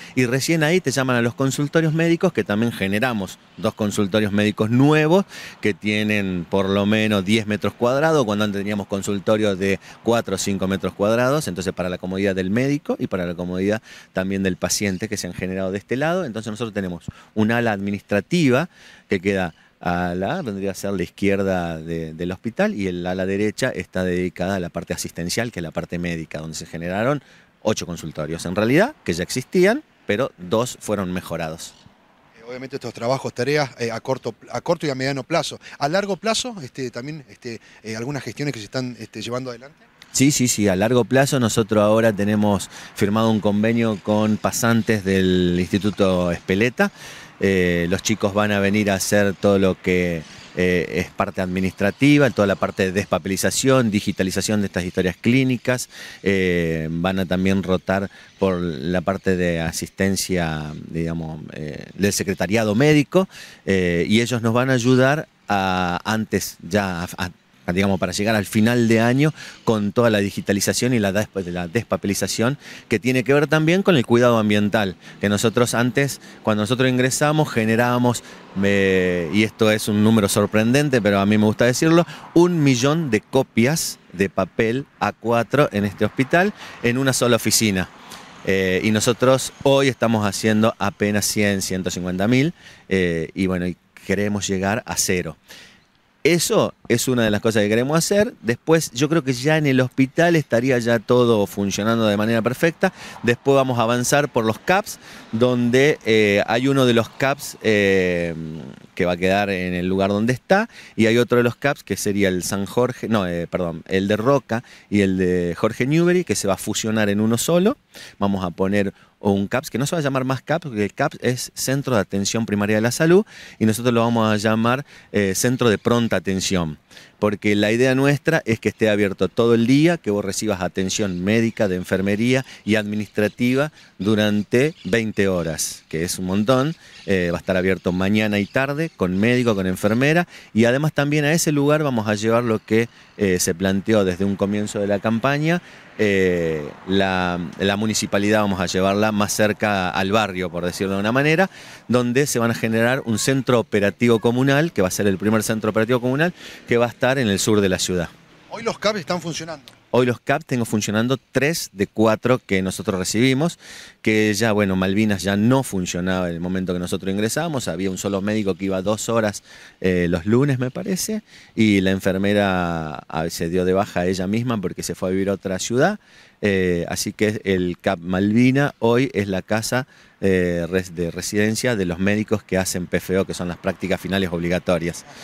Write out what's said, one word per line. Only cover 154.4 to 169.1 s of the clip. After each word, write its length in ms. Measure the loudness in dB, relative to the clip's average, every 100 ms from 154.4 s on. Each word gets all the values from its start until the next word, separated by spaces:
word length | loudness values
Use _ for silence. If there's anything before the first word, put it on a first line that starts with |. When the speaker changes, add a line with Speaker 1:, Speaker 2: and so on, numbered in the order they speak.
| 2 2 0
Speaker 1:
que 80 | 0
va 60 | 0
a 40 |
ser 140 | 0 0
el 120 | 2
primer 260 | 2 0
centro 260 | 0 -2 0
operativo 320 | 0 2 0
comunal, 320 | 0 0 -2 -4 -14 -12 -2
que 100 | 0
va 100 | 0
a 20 |
estar 300 | 0 0 2
en 80 | 0
el 100 | 0
sur 240 | 2 2
de 80 | 2
la 80 | 0
ciudad. 320 | -2 -4 -4 -10 -20 -20 -16
Speaker 2:
Hoy 140 | -10
los 160 | -8 -4
caps 200 | -2 -2
están 220 | -4 -6
funcionando. 500 | -6 -10 -12 -14 -18 -20 _
Speaker 1:
Hoy 140 | 2 2
los 140 | 0
caps 260 | -2 -2 -2
tengo 200 | -2 0
funcionando 520 | -2 0 0 0 -2 _
tres 380 | -2 -2 -2 -6
de 160 | -6 -4
cuatro 540 | 2 2 2 2 0 0
que 160 | -2
nosotros 380 | 0 -4 -4 -4
recibimos, 600 | -2 0 2 2 0 -4 -14 -20 -20 -6
que 320 | 0 2 2
ya, 180 | 2 2
bueno, 240 | 2 2 2
Malvinas 480 | 0 2 0 0
ya 140 | 0 2
no 260 | 2 2
funcionaba 640 | 0 -4 -4 -4 -2 -2 -2
en 80 | -4
el 60 |
momento 320 | -4 -4 -4
que 60 | -4
nosotros 340 | -4 -6 -4
ingresamos, 560 | -4 -2 -4 -4 -4 -6
había 200 | -4 -4
un 80 | -4
solo 240 | -4 -2
médico 340 | -2 -2 -2 -4
que 100 | -4
iba 160 | -2
dos 260 | -2 -4
horas, 360 | -2